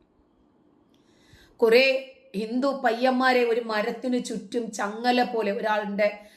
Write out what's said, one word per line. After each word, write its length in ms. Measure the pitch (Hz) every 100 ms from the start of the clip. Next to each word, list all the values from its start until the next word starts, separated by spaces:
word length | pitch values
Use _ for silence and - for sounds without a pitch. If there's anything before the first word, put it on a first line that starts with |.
| _ _ _ _ _ _ _ _ _ _ _ _ _ - _ -
കുറെ 580 | 226 233 269 262 - - _ 190
ഹിന്ദു 460 | 220 247 277 269
പയ്യന്മാരെ 600 | 240 226 254 247 262 247
ഒരു 160 | 240 226
മരത്തിനു 580 | 226 214 226 233 254 247
ചുറ്റും 520 | - 214 - 240 220
ചങ്ങല 520 | - 202 220 240 247
പോലെ 300 | 247 226 202
ഒരാളുടെ 720 | 196 214 214 202 202 208 - -